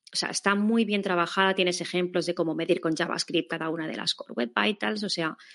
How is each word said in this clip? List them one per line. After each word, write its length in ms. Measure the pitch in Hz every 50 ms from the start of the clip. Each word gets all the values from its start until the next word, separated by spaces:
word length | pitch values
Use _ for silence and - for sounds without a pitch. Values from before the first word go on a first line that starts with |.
| _ -
O 40 | -
sea, 140 | - - -
está 240 | - - - 196 202
muy 300 | 202 208 214 226 233 226
bien 160 | 196 208 202
trabajada, 520 | 196 196 180 175 170 175 - 196 190 190 190
tienes 260 | 190 185 180 175 -
ejemplos 420 | - - - 180 180 175 180 180 160
de 80 | 175 170
cómo 200 | - 165 160 156
medir 260 | 156 165 - 170 -
con 160 | - 165 160
JavaScript 540 | - 170 - - - - - - 165 160 -
cada 180 | 165 160 160 160
una 180 | 160 165 156
de 100 | 151 -
las 180 | - - 151 -
Core 180 | - - - -
Web 180 | - 247 240 -
Vitals, 480 | 208 208 214 208 - 214 214 214 208 208
o 40 | 190
sea, 260 | - 175 165 156 - - - -